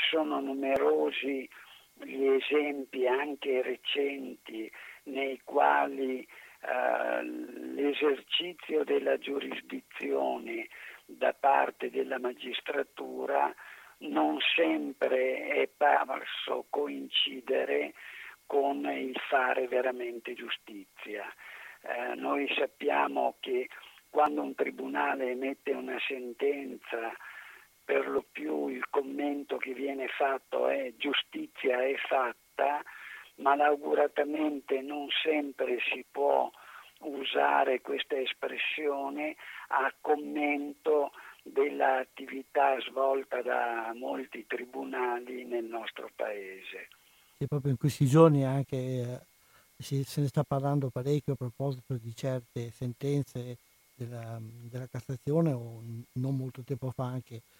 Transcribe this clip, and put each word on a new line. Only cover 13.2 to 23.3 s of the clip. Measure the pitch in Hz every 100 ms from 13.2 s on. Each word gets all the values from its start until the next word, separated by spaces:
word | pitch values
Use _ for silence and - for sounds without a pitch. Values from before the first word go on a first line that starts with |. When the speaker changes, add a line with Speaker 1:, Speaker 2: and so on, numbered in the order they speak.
| 131 139 143 - - - - -
Speaker 1:
non | 151 151 156 151 -
sempre | 170 165 156 143 131 135 131 131 131 147
è | 143 135
parso | - 147 143 131 127 - - - 131 -
coincidere | 143 143 139 135 - 151 135 131 131 131 143 147 - - - - - -
con | 143 139 139
il | 143 135 131 127 -
fare | 139 127 127 127
veramente | 127 127 123 120 120 127
giustizia. | 117 117 - - 101 95 - 110 104 95 - - - - -
Eh, | - 123 123 120
noi | 135 143 143 -
sappiamo | 139 - 143 143 139 139 127